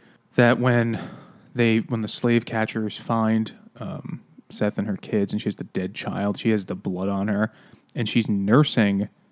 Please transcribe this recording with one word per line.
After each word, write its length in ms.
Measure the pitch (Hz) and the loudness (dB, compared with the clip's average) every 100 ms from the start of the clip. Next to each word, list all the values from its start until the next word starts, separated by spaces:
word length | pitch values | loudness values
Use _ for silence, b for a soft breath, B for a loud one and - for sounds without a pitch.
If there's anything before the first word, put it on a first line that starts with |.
| b b _ - | b b _ 4
that 220 | 120 117 | 4 4
when 380 | 123 120 117 113 B B B B B | 4 2 2 -2 B B B B B
they, 260 | - 117 110 | 0 2 2
when 220 | - 120 | 0 -4
the 60 | 107 | -4
slave 380 | - 123 117 - | -2 2 2 0
catchers 500 | 113 110 113 107 - | -2 -2 -2 -6 -6
find, 540 | - 113 110 110 107 - - - | -4 0 2 2 0 -6 -20 -12
um, 440 | 95 98 - - - - - | -10 -10 -10 -12 -14 -20 -20
Seth 280 | - 107 - | -4 -2 -2
and 100 | 104 | -4
her 100 | 95 | -6
kids, 340 | - 107 101 | -2 0 0
and 80 | 104 | -2
she 60 | 107 | -4
has 100 | - | -6
the 60 | - | -6
dead 280 | 95 92 104 | -6 -6 -6
child, 420 | - 90 101 101 | -6 -4 -2 -2
she 100 | 113 | 0
has 140 | 107 92 | 0 -2
the 100 | 92 | -6
blood 340 | 104 90 95 | -6 -4 -2
on 180 | 98 101 | -2 -2
her, 240 | 101 110 b b b b | 0 -2 b b b b
and 140 | - 113 | -6 -2
she's 220 | 120 107 | 0 0
nursing 800 | 101 98 123 151 - 104 98 104 - _ | 0 4 6 6 4 2 2 -2 -8 _